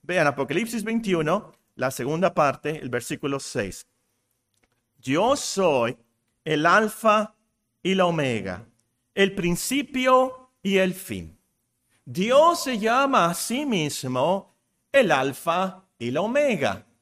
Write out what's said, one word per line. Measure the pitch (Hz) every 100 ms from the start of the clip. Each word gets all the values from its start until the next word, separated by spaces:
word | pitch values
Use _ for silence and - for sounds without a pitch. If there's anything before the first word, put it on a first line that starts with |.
Vean | - 180 147
Apocalipsis | 135 131 156 226 233
veintiuno, | 208 226 226 175 156 190 - _ _ -
la | 131
segunda | - 127 160 190
parte, | - 143 131 147 156
el | 131
versículo | 120 - 151 143 139
seis. | - 127 98 - - _ _ _ _ _ _ _ _ _ _ _
"Yo | 123 147 220
soy | 277 - 190 185 135 117 - _ _ _ _
el | - 156 160
Alfa | 196 214 - 226 214 214 _ _ _ _ _
y | 170
la | 190 180
Omega, | 165 139 113 95 90 117 _ _ _ _
el | - 196
principio | 196 175 175 - 269 277 254 254 254 262 254 _ _
y | 196 196
el | 190
fin". | 185 - 98 82 _ _ _ _ _ _ _
Dios | - 123 208 269 330 339
se | 277 240
llama | 220 247 277 262 170
a |
sí | 175 - 240 294
mismo | 208 151 - 131 127 151 190 - _ _ _ _
el | 277 220
Alfa | 143 135 135 175 170 190 185 _ _
y | 120
la | 135
Omega. | 208 269 294 196 127 92 _ _